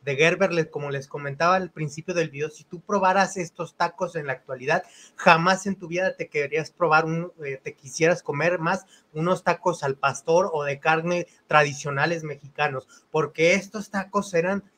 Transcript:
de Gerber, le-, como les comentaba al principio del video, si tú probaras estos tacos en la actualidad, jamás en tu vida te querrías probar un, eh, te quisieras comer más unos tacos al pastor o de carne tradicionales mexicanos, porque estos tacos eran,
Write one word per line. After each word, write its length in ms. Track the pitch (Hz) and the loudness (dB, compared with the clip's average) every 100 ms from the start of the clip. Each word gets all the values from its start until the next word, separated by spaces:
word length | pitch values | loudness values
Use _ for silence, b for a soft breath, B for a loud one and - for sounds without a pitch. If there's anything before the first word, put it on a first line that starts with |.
de 120 | 139 135 | -4 2
Gerber, 380 | 160 175 190 | 2 4 0
le-, 160 | 170 160 | 0 -2
como 220 | 147 143 | -4 -6
les 160 | 139 139 | -6 -8
comentaba 480 | 147 143 139 170 190 | -10 -10 0 2 2
al 160 | 180 | 0
principio 420 | - 151 - 170 | -8 -8 -8 -4
del 160 | 170 160 | -2 -2
video, 220 | 139 151 | -4 -8
si 120 | - | -8
tú 160 | - 170 | -18 -18
probaras 580 | - 202 185 190 185 190 | -4 0 2 4 2 -2
estos 380 | 165 - 160 _ | -8 -8 -12 _
tacos 400 | 185 - 180 165 | -4 -2 -6 -6
en 120 | 143 | -6
la 60 | |
actualidad, 500 | 127 - 131 127 170 - B B - | -8 -8 -8 -2 -2 -2 B B 0
jamás 500 | - 165 170 190 202 | 4 6 4 2 -2
en 120 | 196 | -8
tu 100 | 165 | -6
vida 280 | 170 185 180 | -2 -2 -4
te 120 | 160 | -6
querrías 420 | 147 143 147 151 | -4 -2 -4 -6
probar 360 | _ 165 156 165 | _ 4 4 4
un, 260 | 165 175 - | -4 -6 -10
eh, 160 | 147 135 | -10 -10
te 100 | 151 | -12
quisieras 480 | - 135 - 160 170 | -14 -14 0 2 2
comer 380 | - 143 165 175 | -2 -2 0 0
más 260 | 160 185 - b b | -2 -4 -6 b b
unos 300 | 156 170 175 | -4 0 0
tacos 380 | - 170 180 165 | 0 0 0 -2
al 140 | 139 135 | -4 0
pastor 560 | 139 127 - 165 190 | -2 -2 2 2 4
o 100 | 156 | -2
de 160 | 143 143 | -4 -2
carne 460 | 160 160 165 175 170 b _ | 2 2 0 -2 -4 b _
tradicionales 760 | 151 147 139 147 139 156 170 | 4 4 0 -6 -2 0 -2
mexicanos, 640 | 156 143 135 - 147 135 - b b | -6 -12 -16 -4 -2 -2 -10 b b
porque 460 | 156 147 151 160 190 | -2 -2 2 2 2
estos 340 | 190 214 202 | -2 -12 -6
tacos 420 | 202 190 202 196 170 | -6 -2 -4 0 0
eran, 280 | 175 202 - | 0 -4 -8